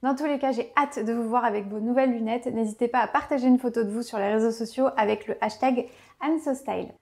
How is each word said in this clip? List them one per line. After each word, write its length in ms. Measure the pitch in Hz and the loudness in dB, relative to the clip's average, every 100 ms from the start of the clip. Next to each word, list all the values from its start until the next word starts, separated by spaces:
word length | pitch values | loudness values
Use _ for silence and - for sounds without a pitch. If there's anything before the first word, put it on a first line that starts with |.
Dans 140 | 254 269 | 0 0
tous 100 | 294 | 0
les 120 | 285 | 0
cas, 120 | 269 | 0
j'ai 200 | 240 233 - | -2 -2 0
hâte 280 | 285 269 | 0 -2
de 80 | 220 | -2
vous 160 | 233 226 | -2 0
voir 160 | 240 | 2
avec 240 | 233 208 202 | 2 -2 -4
vos 100 | 214 | -6
nouvelles 340 | 220 247 269 | 0 2 2
lunettes. 340 | 233 220 240 - | 2 -2 -2 -2
N'hésitez 420 | 220 226 208 240 | -2 -2 0 0
pas 120 | 247 | 2
à 80 | 214 | 2
partager 380 | 277 - 285 254 | 0 0 0 6
une 120 | 254 | 4
photo 260 | 254 226 | 4 -2
de 60 | 220 | -2
vous 120 | 214 | -2
sur 160 | 233 220 | -6 -2
les 140 | 196 | 0
réseaux 200 | 214 226 | 2 2
sociaux 360 | 226 226 - 262 262 | 0 -6 0 0 2
avec 300 | 214 208 - | 2 0 -2
le 100 | - | -4
hashtag 480 | 214 - 262 247 240 - - _ | -4 0 2 2 -2 -10 -20 _
Anne 200 | 285 320 | -2 -2
So 140 | 302 | 0
Style. 380 | 262 - 185 180 - | -4 -2 -6 -6 -12